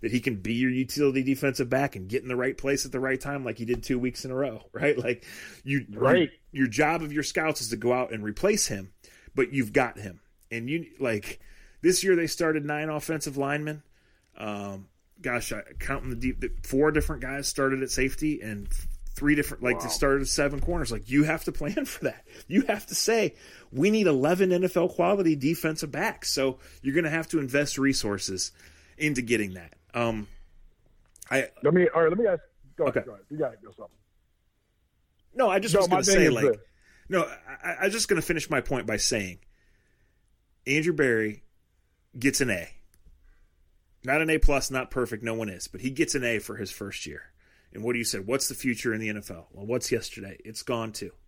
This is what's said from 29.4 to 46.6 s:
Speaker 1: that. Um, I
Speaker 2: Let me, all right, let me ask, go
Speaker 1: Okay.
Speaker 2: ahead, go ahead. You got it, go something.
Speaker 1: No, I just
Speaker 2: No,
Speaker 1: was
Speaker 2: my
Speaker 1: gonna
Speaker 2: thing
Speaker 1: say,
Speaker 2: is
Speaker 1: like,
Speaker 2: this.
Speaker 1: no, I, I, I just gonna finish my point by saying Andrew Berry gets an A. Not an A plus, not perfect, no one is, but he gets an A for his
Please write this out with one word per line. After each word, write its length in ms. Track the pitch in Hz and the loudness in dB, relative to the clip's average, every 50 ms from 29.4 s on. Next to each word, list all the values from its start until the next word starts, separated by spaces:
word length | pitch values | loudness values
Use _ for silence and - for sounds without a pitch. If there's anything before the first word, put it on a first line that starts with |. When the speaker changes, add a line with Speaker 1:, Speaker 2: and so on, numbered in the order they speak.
| 104 98 92 | 2 -2 -6
Speaker 1:
that. 180 | 90 85 82 - _ _ _ - | -12 -14 -18 -20 _ _ _ -4
Um, 320 | 120 120 117 113 110 107 - - - - - _ - - - _ _ _ _ _ _ _ _ _ - - - | -2 0 0 0 -2 -6 -10 -14 -20 -20 -20 _ -20 -20 -20 _ _ _ _ _ _ _ _ _ -20 -10 -2
I 180 | - 135 127 - _ - - | 0 0 0 -2 _ -2 0
Speaker 2:
Let 100 | 143 160 | 4 4
me, 140 | 180 180 160 - | 6 4 4 4
all 80 | 160 | 4
right, 80 | 165 160 | 4 4
let 80 | 175 202 | 4 4
me 80 | 233 208 | 2 2
ask, 140 | 180 160 - _ _ _ - - - | 2 0 -4 _ _ _ -20 -20 -4
go 100 | - 165 | 0 0
Speaker 1:
Okay. 140 | 139 - 135 | 0 0 0
Speaker 2:
ahead, 60 | - - | -4 -4
go 60 | 104 | -16
ahead. 120 | 101 - _ | -18 -16 _
You 60 | 147 151 | -6 -4
got 160 | 151 127 113 | -4 -4 -4
it, 100 | - - | -10 -20
go 60 | 107 | -20
something. 240 | - - 107 90 _ _ _ _ _ _ _ _ _ _ _ _ _ _ _ _ _ _ _ _ _ _ _ _ _ _ _ _ - | -20 -20 -20 -20 _ _ _ _ _ _ _ _ _ _ _ _ _ _ _ _ _ _ _ _ _ _ _ _ _ _ _ _ 0
Speaker 1:
No, 140 | 240 262 214 | 4 4 6
I 80 | 190 196 | 6 4
just 140 | 196 226 160 | 4 6 6
Speaker 2:
No, 60 | 202 | 6
Speaker 1:
was 80 | 190 175 | 6 6
Speaker 2:
my 60 | 185 | 4
Speaker 1:
gonna 80 | 185 185 | 4 6
Speaker 2:
thing 80 | 196 196 | 6 8
Speaker 1:
say, 100 | 190 185 | 8 8
Speaker 2:
is 80 | 156 131 | 8 6
Speaker 1:
like, 120 | 117 147 | 6 4
Speaker 2:
this. 120 | 135 110 - - _ _ _ _ _ _ _ _ - | 2 2 0 -4 _ _ _ _ _ _ _ _ -2
Speaker 1:
no, 120 | 190 180 160 | 0 0 0
I, 460 | - - - - - 135 - - 175 | 0 -4 -16 -16 -16 -16 -8 -6 -6
I, 80 | 170 127 185 | -4 0 0
I 40 | 202 | 0
just 180 | 202 226 208 - | 0 0 2 2
gonna 140 | 202 165 151 | 2 2 2
finish 260 | - 170 160 - - | 0 -2 -2 0 0
my 120 | 156 135 | 0 0
point 260 | 117 - 143 127 107 110 | 0 0 -2 -2 0 -2
by 100 | 110 104 | -2 0
saying 420 | - - 135 113 101 92 87 - - - _ _ _ _ _ _ _ _ _ _ _ _ _ _ _ _ _ _ _ _ _ _ _ | 0 0 0 0 -2 -4 -8 -12 -18 -20 _ _ _ _ _ _ _ _ _ _ _ _ _ _ _ _ _ _ _ _ _ _ _
Andrew 280 | 127 139 151 156 175 170 | 0 0 2 2 2 2
Berry 500 | 147 147 127 117 110 110 107 107 - - - _ _ _ _ _ _ _ _ _ _ _ _ _ 123 | 4 4 4 4 2 2 0 -4 -8 -16 -20 _ _ _ _ _ _ _ _ _ _ _ _ _ -2
gets 240 | 117 139 131 - | -2 0 2 2
an 80 | 143 123 | 0 0
A. 180 | 101 87 82 - - - - - _ _ _ - - _ _ - - _ _ _ _ _ _ _ _ _ _ _ _ _ _ | -2 -4 -4 -10 -16 -20 -20 -20 _ _ _ -20 -20 _ _ -20 -20 _ _ _ _ _ _ _ _ _ _ _ _ _ _
Not 180 | 127 135 156 | 0 2 2
an 80 | 160 160 | 4 2
A 80 | 160 156 | 4 6
plus, 320 | - - 147 135 - - | 6 6 6 6 0 -2
not 220 | 135 131 127 - | -4 -4 -4 -4
perfect, 320 | - 131 123 113 113 104 113 | -2 -2 -2 -2 -4 -6 -6
no 100 | 117 113 | -6 -4
one 160 | 113 113 104 | -4 -4 -6
is, 180 | 92 90 - - | -8 -10 -14 -14
but 140 | - 92 | -14 -8
he 80 | 104 131 | -8 -8
gets 260 | 135 139 165 - - | -2 -2 -2 0 0
an 80 | 143 127 | -2 -2
A 160 | 117 117 107 | 0 -2 -2
for 160 | 104 - 107 | -4 -8 -10
his 140 | 110 | -8